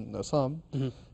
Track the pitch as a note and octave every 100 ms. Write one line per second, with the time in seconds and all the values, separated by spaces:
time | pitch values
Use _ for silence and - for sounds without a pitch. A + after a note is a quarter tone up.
0 | A2 G#2 G2 D3+ C3 D#3+ - C#3 C3 -
1 | -